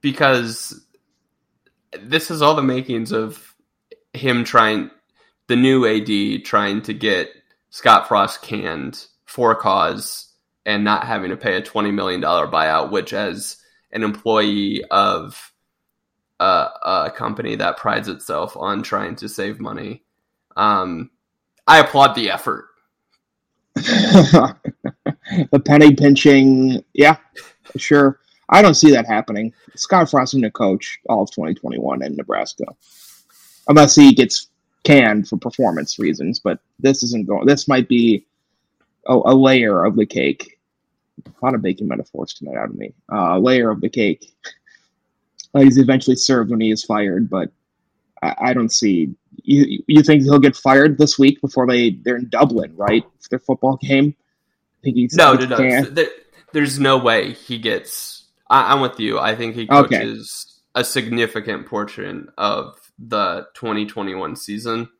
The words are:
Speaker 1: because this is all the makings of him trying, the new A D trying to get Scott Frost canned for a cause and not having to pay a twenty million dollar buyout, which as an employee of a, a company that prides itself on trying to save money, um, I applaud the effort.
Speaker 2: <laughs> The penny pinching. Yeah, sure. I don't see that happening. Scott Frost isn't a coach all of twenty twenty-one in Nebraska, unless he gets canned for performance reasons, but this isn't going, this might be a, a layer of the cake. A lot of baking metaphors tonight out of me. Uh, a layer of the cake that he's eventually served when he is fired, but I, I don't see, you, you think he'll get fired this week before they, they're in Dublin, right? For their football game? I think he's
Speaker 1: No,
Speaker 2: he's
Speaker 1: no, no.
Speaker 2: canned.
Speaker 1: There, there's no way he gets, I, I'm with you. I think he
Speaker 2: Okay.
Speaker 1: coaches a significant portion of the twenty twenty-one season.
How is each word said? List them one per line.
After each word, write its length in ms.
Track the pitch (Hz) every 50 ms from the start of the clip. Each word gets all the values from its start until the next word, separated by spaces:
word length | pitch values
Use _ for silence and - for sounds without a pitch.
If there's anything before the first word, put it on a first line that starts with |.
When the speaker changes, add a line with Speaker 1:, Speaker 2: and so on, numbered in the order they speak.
| _
Speaker 1:
because 800 | 143 135 - 151 135 131 123 120 113 113 - - - - - _ _ _ _ _ _ _ _ _ _ _ _ _ _ _ _ _ _ _ _ _ _ - - 98
this 280 | 117 139 156 156 -
is 120 | 175 156 151
all 120 | 143 156
the 80 | 151 139
makings 480 | 131 127 127 131 - 127 113 113 110
of 440 | 208 110 110 110 - - - _ _ _ _ _ _ _ _ _ - _ _ _ _
him 320 | 127 120 135 123 120 117
trying, 460 | - - 120 113 107 107 104 - - _ _ _ _ _ _ _ _ _ _ _
the 100 | _ 123
new 300 | 120 127 131 135 131 123
A 140 | 113 110 110
D 400 | 107 117 107 101 101 104 107 104
trying 420 | - - - 107 101 98 98 107 110
to 120 | - 107
get 360 | 104 107 110 98 90 82 - - _ _ _ _ _ _ _
Scott 360 | _ - - 123 110 98 - -
Frost 340 | 120 104 98 - - - -
canned 640 | - 117 104 98 98 82 78 69 - - - - _ _ _ _
for 260 | _ - - 123 113
a 60 | 113
cause 760 | - - 107 95 98 82 82 87 107 107 - - - - _ _ _ _ _ _ _ _
and 180 | 107 104 101 104
not 220 | 104 107 95 -
having 240 | 113 117 101 95 92
to 60 | 92
pay 200 | 90 - 110 92
a 60 | 92 90
twenty 280 | - - 110 104 104
million 300 | 101 101 95 95 90 90
dollar 260 | 76 76 87 87 76
buyout, 440 | 73 - 80 78 78 78 80 76 65
which 220 | 98 101 87 - -
as 440 | 98 104 98 85 - - - - _ _ _ _ _ _ _ -
an 100 | 110 110
employee 840 | 104 104 - _ 113 110 110 107 104 101 104 101 101 101 - - -
of 600 | - 98 98 101 98 87 80 - - - - - _ _ _ _ _ _ _ _ _ _ _ _ _ _ _ _ _ _
a, 300 | 90 95 92 87 67 - - - -
a 300 | - 92 92 78 82 -
company 400 | - - 113 104 101 113 - 110
that 220 | 107 101 90 - -
prides 300 | - 110 107 113 104 104
itself 480 | 90 - - - 82 73 85 - -
on 260 | - - 95 101 101 107
trying 340 | - - 101 104 90 90
to 120 | - - 104
save 320 | - - 98 101 104 104
money, 420 | 107 113 110 - - 104 110 - _ _ _ _ _ _ _ _ _ _ _
um, 540 | - 101 107 104 98 92 92 87 82 80 - _ _ _ _ _ _ _ _ _ _ _
I 140 | - 156 160
applaud 340 | 147 - - 143 139 139 -
the 160 | - 117 98
effort. 360 | 92 90 - - 92 60 - _ _ _ _ _ _ _ _ _ _ _ _ _ _ _ _ _ _ _ _ _ _
Speaker 2:
<laughs> 800 | - - - 233 226 208 - - 202 160 139 151 170 - - - _ _ - - _ _ - - _ _ - - _ _ - - 175 151 -
The 80 | - 139
penny 360 | - - 147 147 151 151 143
pinching. 920 | 135 143 143 139 135 - 151 139 139 135 135 135 131 131 131 127 - - _ _
Yeah, 240 | - 143 147 160 - _ _ _ - - - _ _ _ - -
sure. 440 | - - - 151 143 143 139 135 _ _ _ _ _ _ _
I 140 | - 180 208
don't 120 | 196 156
see 160 | - - 156
that 160 | 143 120 113
happening. 480 | 117 113 107 - - 110 101 110 113 - _ _ _ _
Scott 360 | - - - - 185 170 -
Frost 240 | - 139 127 131 -
isn't 100 | 135 120
a 60 | 110
coach 500 | - - 120 98 92 87 - - - - _ -
all 140 | 113 107 98
of 80 | - -
twenty 220 | - 80 78 80
twenty-one 480 | - - - 60 58 58 65 67 64 67
in 120 | 73 76
Nebraska, 500 | 73 69 - 50 50 50 - - _ - - - _ _ _ _ _ - - - _ _ _ _ _ _ _ _ _ _ -
unless 260 | 147 156 147 139 -
he 180 | - 147 139 123
gets 360 | 127 127 107 - - - _ _ _ _ _ _ _ _
canned 440 | - 147 139 127 110 107 107 101 -
for 100 | - 92
performance 600 | - 120 - - 131 107 82 80 73 - - -
reasons, 420 | 104 80 78 65 65 85 120 -
but 200 | _ 101 82 - _ _ _ _
this 240 | - 135 139 - -
isn't 240 | 117 120 113 104
going, 200 | 92 104 95 -
this 200 | 135 143 139 -
might 220 | - 139 127 123 -
be 380 | 127 120 117 117 110 101 _ _ _ _ _ _ _ _ _ _ _ _ _ _ _ _ _
a, 80 | - 127
a 200 | 127 - - 131
layer 500 | 135 135 131 131 127 120 110 101 90 85
of 120 | 104 98
the 100 | 113 107
cake. 520 | 110 - 104 67 69 67 _ - _ _ _ _ _ _ _ _ _ _ _ _ _ _ _ -
A 180 | - _ _ -
lot 100 | 127 131
of 80 | 117 107
baking 260 | 95 95 92 104 85
metaphors 460 | 64 55 - _ _ - - - -
tonight 220 | - - 71 67
out 120 | 57 53 55
of 60 | 50
me. 180 | 50 52 52 - _ _ _
Uh, 260 | - 104 92 85 87
a 40 | 92
layer 300 | 101 127 131 127 120 113
of 100 | 107 95
the 80 | 90 92
cake 460 | - 127 113 101 82 - _ _ _ _ _ - - _ _ _ _ _ _ _ _ _ _ _ _ _ _ _ _ _ - _ _
that 80 | 143 139
he's 160 | 135 123 131
eventually 380 | 135 117 135 131 - - 127
served 340 | 123 - - 135 123 113 104
when 100 | 120 110
he 100 | 113 110
is 140 | 107 110 -
fired, 460 | - 110 104 104 101 87 - 117 101
but 200 | - 95 85 - _ _ _ _ _ _ _ _ _ _ _ _ _ - -
I, 120 | - - -
I 120 | - 127 127
don't 180 | 123 117 113
see, 440 | - - - 104 95 85 80 69 62 _ _ _ _ - -
you, 400 | - 143 143 143 - - - -
you 160 | - 151 151 147
think 220 | 151 156 147 135
he'll 140 | 139 143 143
get 180 | 135 139 135
fired 420 | - - 139 131 139 143 156 147 131
this 200 | 151 147 - -
week 220 | 139 135 143 -
before 260 | - 135 - - 127
they, 240 | 123 123 123 120 117
they're 260 | 95 95 - 120 123
in 120 | 120 123 120
Dublin, 460 | - 117 143 - 120 113 85 73 80
right? 280 | 82 101 101 104 113 110 _ _ _
For 80 | _ -
their 80 | - 127
football 380 | _ - 135 - - 131 135
game? 380 | 131 - 135 139 135 139 147 147
I 680 | _ _ _ _ _ _ _ _ _ _ _ _ _ _
think 120 | 135 123
he's 180 | 120 123 120 117
Speaker 1:
No, 220 | 165 165 147 131
Speaker 2:
he's 120 | 135 127 127
Speaker 1:
no, 80 | 127
no. 0 |
Speaker 2:
canned. 400 | 113 131 127 123 127 139 139 139
Speaker 1:
There, 120 | 160 160 - - - _ _ _ _ _ _ _
there's 260 | 151 147 139 135 139
no 180 | 139 135 135 131
way 340 | 123 120 113 110 92 98 117
he 260 | - - - 127 117
gets, 640 | 107 113 104 90 - - - - - - - - _ _ _ _ _ _
I, 220 | 123 135 120 92 135
I'm 80 | 139
with 180 | 135 123 - -
you. 200 | 110 110 110 110
I 180 | - 104 110
think 180 | 113 120 113 110
he 140 | 120 113 107
Speaker 2:
Okay. 280 | 139 143 143 131 123 -
Speaker 1:
coaches 600 | 110 113 110 110 - - - - - _ _ _ _ _ _
a 100 | 123 120
significant 840 | - - 135 117 110 117 117 117 107 - 113 104 117 104 73 -
portion 600 | - - 104 104 104 - - 98 98 98 98 - - _
of 400 | - 101 104 104 - - - - _ _ _ _ _
the 480 | - 117 110 104 101 92 87 87 - _ _
twenty 320 | - - 113 107 104 107
twenty-one 500 | 107 107 113 101 98 95 92 92 78 78
season. 520 | 78 - - 104 104 113 120 113 117 117 117 _ _